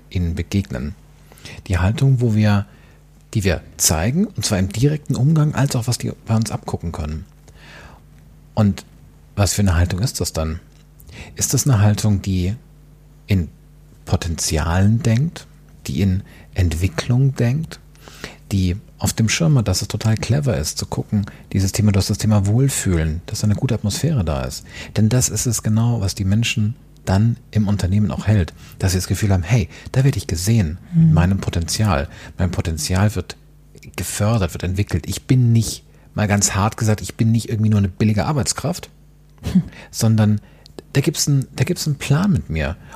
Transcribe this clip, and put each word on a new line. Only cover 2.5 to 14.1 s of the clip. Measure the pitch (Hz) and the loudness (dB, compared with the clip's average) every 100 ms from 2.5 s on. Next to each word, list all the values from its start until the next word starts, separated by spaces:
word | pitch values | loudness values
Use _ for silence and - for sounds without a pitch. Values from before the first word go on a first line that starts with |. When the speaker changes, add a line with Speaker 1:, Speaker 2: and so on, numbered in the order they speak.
| 101 101 - - - - - - 110 | 2 -2 -12 -20 -20 -20 -20 -8 -2
Speaker 1:
die | |
wir | 95 78 - - | 0 -2 -6 -2
zeigen, | - 80 98 160 220 | 0 0 0 0 -2
und | - | -4
zwar | - 95 | -2 0
im | 95 | -2
direkten | 110 143 151 - - | 0 0 0 -4 0
Umgang, | 143 160 151 | 2 4 2
als | - 139 127 | 0 0 0
auch | 113 | -2
was | - | -4
die | 117 - - | -6 -6 -2
bei | 110 | 0
uns | 113 | 0
abgucken | - - - 85 | -6 -8 -8 -6
können. | 85 78 76 - - - - - - - - - - - - - - | -6 -6 -8 -12 -20 -20 -20 -20 -20 -20 -20 -20 -20 -20 -20 -8 0
Und | 101 - - - - - - - | 0 0 -8 -20 -20 -20 -8 -2
was | 98 | 0
für | - | 2
eine | 98 85 | 2 2
Haltung | 85 90 | 0 0
ist | 123 - | -4 -4
das | 87 | -6
dann? | - 80 82 - - - - - - - - | -4 -4 -6 -14 -20 -20 -20 -20 -20 -14 -6
Ist | - | -2
das | 139 - | 0 2
eine | 104 | 4
Haltung, | 104 104 107 98 | 4 4 2 0
die | 98 92 90 117 - - - - - - - | 0 0 0 -4 -10 -20 -20 -20 -20 -12 -2
in | 98 78 - - - - - | -2 -2 -8 -20 -20 -20 -20
Potenzialen | - | -4